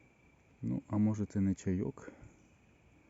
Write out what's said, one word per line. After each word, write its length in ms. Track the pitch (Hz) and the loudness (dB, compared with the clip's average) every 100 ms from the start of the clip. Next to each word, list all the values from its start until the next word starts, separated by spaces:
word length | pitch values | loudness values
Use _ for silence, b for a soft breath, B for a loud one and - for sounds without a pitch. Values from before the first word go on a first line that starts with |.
| b _ _ _ _ - | b _ _ _ _ -8
Ну, 200 | 117 127 - | -4 -4 -2
а 100 | 104 | 2
може 280 | 107 104 98 | 2 2 -2
це 140 | 104 | 2
не 140 | 98 | 2
чайок, 580 | 92 98 92 - - - b b b b b _ _ _ - | 2 0 0 0 -6 -12 b b b b b _ _ _ -20